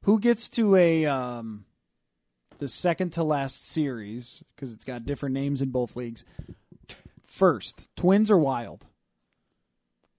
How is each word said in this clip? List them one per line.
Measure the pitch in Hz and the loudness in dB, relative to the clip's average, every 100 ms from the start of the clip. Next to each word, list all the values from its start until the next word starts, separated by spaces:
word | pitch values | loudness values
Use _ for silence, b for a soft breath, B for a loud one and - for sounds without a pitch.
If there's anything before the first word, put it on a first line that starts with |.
Who | - 214 | 4 4
gets | 226 233 - | 4 2 -2
to | - 220 190 | 0 4 6
a, | 175 165 151 | 6 4 2
um, | 135 123 120 113 107 101 _ _ _ _ _ _ _ _ - | 0 -4 -6 -10 -12 -16 _ _ _ _ _ _ _ _ -10
the | 139 | -8
second | - 180 165 180 | -2 -2 0 -4
to | 165 | -2
last | 156 147 135 - - | 0 0 -2 -8 -8
series, | 165 147 120 104 113 123 - - _ | -2 -2 -4 -8 -10 -12 -20 -20 _
'cause | 131 | -12
it's | 113 - | -12 -12
got | 123 117 | -10 -6
different | 143 139 | -4 -2
names | 135 139 139 | -2 -2 -2
in | 135 | -2
both | 123 123 - | -2 -4 -6
leagues, | 123 117 - B B B B - - B B _ | -10 -12 -18 B B B B -20 -20 B B _
first? | _ - 190 120 - - - - | _ 2 2 2 -6 -14 -16 0
Twins | 175 196 214 | 4 4 4
or | 196 | 4
Wild? | 139 127 107 - - _ _ _ _ _ _ _ _ _ _ _ _ | 2 -2 -8 -14 -20 _ _ _ _ _ _ _ _ _ _ _ _